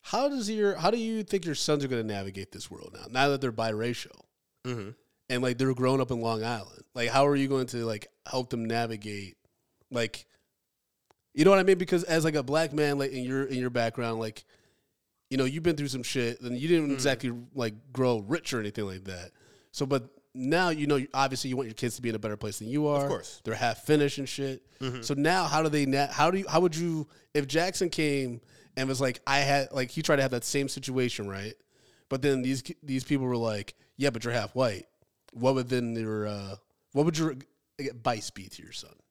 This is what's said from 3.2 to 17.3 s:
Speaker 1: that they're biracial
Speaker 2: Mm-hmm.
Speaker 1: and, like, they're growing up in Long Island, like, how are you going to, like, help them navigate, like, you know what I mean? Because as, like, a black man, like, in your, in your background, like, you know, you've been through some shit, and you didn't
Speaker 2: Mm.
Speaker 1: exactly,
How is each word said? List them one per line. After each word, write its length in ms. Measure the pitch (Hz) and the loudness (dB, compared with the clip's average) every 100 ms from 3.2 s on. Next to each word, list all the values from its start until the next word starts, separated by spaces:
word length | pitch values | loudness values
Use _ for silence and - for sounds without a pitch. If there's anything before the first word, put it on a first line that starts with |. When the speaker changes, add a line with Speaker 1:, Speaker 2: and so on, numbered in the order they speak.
| 139 | 4
Speaker 1:
that 100 | 139 | 4
they're 120 | 135 | -2
biracial 680 | 113 113 107 117 120 - - - _ _ _ 127 | 0 -2 0 -2 -4 -10 -18 -20 _ _ _ -8
Speaker 2:
Mm-hmm. 240 | 120 101 120 _ _ _ | -6 -8 -14 _ _ _
Speaker 1:
and, 140 | 123 | 0
like, 160 | 127 120 | 0 2
they're 160 | 131 | 0
growing 260 | 123 127 135 | 2 4 4
up 100 | 123 | 2
in 120 | 123 | 0
Long 200 | 117 110 | 0 -2
Island, 420 | 110 117 95 - - | -2 -6 -8 -18 -14
like, 160 | - 117 | -2 2
how 160 | 131 143 | 4 6
are 100 | 143 | 4
you 120 | 139 | 2
going 180 | 135 127 | 0 -2
to, 180 | 120 | -2
like, 220 | 117 107 - _ - | -2 -4 -8 _ -6
help 220 | 131 123 | -4 -2
them 160 | 120 | -4
navigate, 720 | 113 117 117 110 107 101 98 - _ _ _ _ _ | -2 0 -2 -4 -8 -10 -10 -16 _ _ _ _ _
like, 340 | 123 113 - - _ _ _ _ _ _ _ _ _ _ | -2 -2 -4 -18 _ _ _ _ _ _ _ _ _ _
you 100 | - | 4
know 60 | 160 | 6
what 80 | 196 | 8
I 40 | |
mean? 120 | 185 185 | 6 4
Because 260 | 175 180 | 4 0
as, 200 | 175 165 | 2 2
like, 100 | 160 | 2
a 80 | 151 | 0
black 300 | 127 151 160 | 0 0 0
man, 260 | 147 147 143 | 0 0 2
like, 140 | 139 | -2
in 120 | 135 | -4
your, 200 | 127 135 | -4 -2
in 140 | 135 131 | -2 -2
your 100 | 123 | -2
background, 520 | 120 117 113 117 113 | 0 0 -2 -4 -4
like, 240 | 110 - - _ _ _ _ _ _ _ _ | -6 -8 -20 _ _ _ _ _ _ _ _
you 80 | 131 | 0
know, 80 | |
you've 180 | 131 151 | 0 2
been 140 | 165 151 | 0 0
through 120 | 143 | -2
some 140 | 127 | -4
shit, 380 | 117 135 117 120 | -4 0 0 -2
and 160 | 120 123 | -6 -4
you 100 | 151 | 2
didn't 220 | 170 151 | 4 4
Speaker 2:
Mm. 60 | |
Speaker 1:
exactly, 360 | 135 139 127 131 | 2 2 0 -2